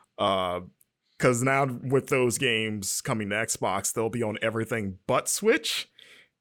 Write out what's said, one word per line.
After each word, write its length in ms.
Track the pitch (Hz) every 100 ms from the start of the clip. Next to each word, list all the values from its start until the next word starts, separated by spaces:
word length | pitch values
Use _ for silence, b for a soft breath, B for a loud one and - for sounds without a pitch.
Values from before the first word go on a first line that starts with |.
| B -
Uh, 420 | 101 95 92 90 90 - _ _ _ -
'cause 240 | 135 120
now 220 | 131 135 139
with 420 | 120 131 131 123
those 300 | 135 123 107
games 640 | 127 110 110 107 95 -
coming 280 | - 117 101
to 60 | 104
Xbox, 560 | 113 - 113 95 95
they'll 180 | - 113
be 120 | 120
on 160 | 110 107
everything 560 | 110 113 110 117 101 92 -
but 220 | 131 -
Switch. 600 | - 208 285 - - - B B B B _